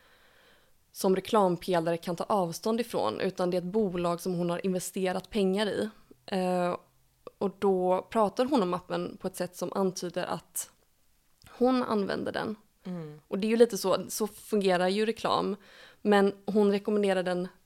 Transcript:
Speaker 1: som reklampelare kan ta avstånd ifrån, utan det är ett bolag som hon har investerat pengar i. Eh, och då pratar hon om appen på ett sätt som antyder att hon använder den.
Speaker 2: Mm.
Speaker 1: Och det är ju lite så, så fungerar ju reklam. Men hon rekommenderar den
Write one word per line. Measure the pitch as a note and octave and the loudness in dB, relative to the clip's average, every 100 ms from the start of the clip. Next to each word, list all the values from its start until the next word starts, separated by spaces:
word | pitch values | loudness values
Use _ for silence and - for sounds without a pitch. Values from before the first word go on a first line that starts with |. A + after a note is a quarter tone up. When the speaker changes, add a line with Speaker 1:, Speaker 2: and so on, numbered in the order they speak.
| _ _ _ _ _ _ _ _ _ | _ _ _ _ _ _ _ _ _
Speaker 1:
som | - G3 F#3+ | -2 0 0
reklampelare | - A3 F#3+ E3+ - F3 E3 E3 | 2 2 2 0 0 0 0 -2
kan | F3+ E3+ | -4 -6
ta | |
avstånd | - G#3 F3 E3 A3 A3+ | -2 0 -2 -4 -2 -2
ifrån, | A#3 E3+ G#2 G#2 | -2 -2 -2 -2
utan | F#3+ F#3 F3+ | -4 -2 -2
det | F3+ | -2
är | |
ett | F3+ | -2
bolag | G#3+ G3+ F3+ F3 E3+ | 0 0 0 -2 -2
som | F#3+ | -4
hon | F3 F3 | -2 -2
har | F3 G3 | -2 -2
investerat | F#3 - G3+ F#3 F#3 - | -4 -4 -4 -2 -2 -4
pengar | A3 F#3+ F#3+ G#3+ | 0 2 2 0
i. | - G#3+ - - - - | -2 -4 -8 -20 -20 -6
Eh, | F#3+ F3+ F3+ F3 - _ _ _ _ - - | -2 0 0 0 -4 _ _ _ _ -18 -6
och | G3 F#3+ | -6 0
då | G3+ F#3 F3+ F#3 - | 2 2 2 0 0
pratar | A3+ G3+ G3 | 0 2 0
hon | B3+ C#4+ | 2 2
om | F3+ | 2
appen | F3 - F3 F3+ - | -2 -6 -6 -6 -8
på | F#3 | -8
ett | - | -6
sätt | F3+ - | -10 -8
som | F3+ | -6
antyder | G3+ F#3+ F#3 F3+ F3+ | -2 -2 -2 -6 -6
att | - E3+ - - - _ _ _ _ _ _ _ - | -6 -8 -8 -10 -10 _ _ _ _ _ _ _ -14
hon | - A#3+ B3+ | 0 2 2
använder | - G#3+ F#3+ - G3+ | 0 -2 -2 -4 -4
den. | - A3 G#3+ _ _ | -4 -6 -8 _ _
Speaker 2:
Mm. | F#3+ F3+ D3+ D3+ - | -12 -10 -12 -16 -8
Speaker 1:
Och | G3 | -4
det | G#3+ | 2
är | |
ju | A3+ | 6
lite | A3+ G3+ | 6 4
så, | F#3+ D#3 - | 0 0 -2
så | - G#3 | -6 -6
fungerar | - - G#3+ F#3+ F3+ F#3 | -8 -2 0 2 2 2
ju | G3+ A3 | 0 0
reklam. | A3+ E3+ B2+ F#3 G3+ - - - - | -2 0 0 0 -4 -12 -20 -20 -2
Men | G#3 G3+ G3 G3 - | 4 6 4 0 0
hon | G#3 G#3 | 2 4
rekommenderar | G3+ G3+ G#3 G3+ F#3 | 2 0 0 2 0
den | F3+ F3+ F3+ - | 0 -2 -4 -10